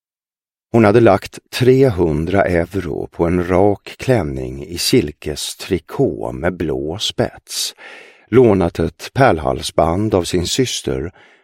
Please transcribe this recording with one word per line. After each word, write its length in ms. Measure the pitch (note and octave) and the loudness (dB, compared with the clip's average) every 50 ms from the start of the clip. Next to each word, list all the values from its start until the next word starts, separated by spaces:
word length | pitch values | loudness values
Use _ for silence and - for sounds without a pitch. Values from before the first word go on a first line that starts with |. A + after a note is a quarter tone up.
| _ _ _ _ _ _ _ _ _ _ _ _ _ _ - | _ _ _ _ _ _ _ _ _ _ _ _ _ _ 2
Hon 120 | A#2 A2 | 4 6
hade 160 | G#2 G2+ A#2+ | 6 6 6
lagt 380 | A#2 G#2+ F#2+ G2 - - - - _ _ | 6 6 4 4 0 -6 -18 -20 _ _
trehundra 920 | - - C3 A#2+ B2+ C3+ C3+ C3+ G2 F2+ F2 E2 D2 D2 D#2+ F2 F#2 G2+ - | -6 0 4 4 6 6 4 2 4 0 0 0 0 -2 -2 -2 0 0 0
euro 640 | - F2+ E2+ E2+ E2+ - G2 F2 D#2 B1 G1+ G1+ | 2 2 0 -2 -2 -4 -6 -6 -6 -8 -8 -8
på 200 | - _ - E2+ | -10 _ -2 -2
en 220 | E2+ F2+ F2+ F2 F2 | 0 0 0 0 0
rak 460 | F#2 F2 G2 G#2 G2+ - _ - - _ | 2 2 4 2 2 -2 _ -18 -16 _
klänning 680 | - - B2+ A2+ F2 D2 C2+ C2+ B1+ B1 C2 C#2 C#2+ | -2 0 0 0 0 -2 -6 -6 -8 -8 -10 -12 -12
i 140 | - F2 E2+ | -12 -8 -6
silkestrikå 1500 | - - - B2+ F#2 D2+ D2 _ - D#2 D2 - - - - - - - F#2+ E2+ - _ - - C#3 G#2+ C#2+ A1 G#1+ A#1 B1 | -2 2 2 2 2 0 -6 _ -10 -10 -8 -8 -8 -10 -12 -14 -6 -4 -4 -4 -4 _ -4 -2 -2 -2 -2 -6 -8 -8 -8
med 240 | C2+ D2 F2 F#2 | -4 -4 -4 -4
blå 420 | E2+ F2+ D#2 C#2 B1+ C#2 D2+ E2 G#2 | -2 -4 -4 -4 -4 -4 -6 -8 -6
spets, 760 | - - - - A#2+ - - - _ _ - - - - - _ - - - - - - _ _ _ _ | -6 -8 -2 -2 -4 -4 -4 -12 _ _ -8 -8 -8 -8 -10 _ -20 -20 -20 -20 -20 -20 _ _ _ _
lånat 500 | G#2+ A#2+ C3 A2+ G2+ F#2 F2+ E2+ - - | 4 6 6 6 4 4 2 -2 -2 -2
ett 320 | E2 E2 - _ - - _ | -4 -4 -4 _ -18 -8 _
pärlhalsband 1000 | - C#3 B2 G2 D#2+ D2+ C2 C2 - - - - - D#2+ D#2+ E2 F#2 G#2+ A2 G#2 | 2 2 2 2 0 0 -4 -4 -4 -6 -4 0 0 0 0 0 -2 -2 0 0
av 100 | F#2 E2+ | 0 0
sin 220 | - - F2+ E2 | 0 -2 -4 -2
syster 680 | - - - C3 A#2+ - - - - C2+ C2 C#2+ F2 - _ _ _ _ _ | -2 -2 -2 -2 -2 -4 -8 -6 -6 -6 -4 -6 -8 -12 _ _ _ _ _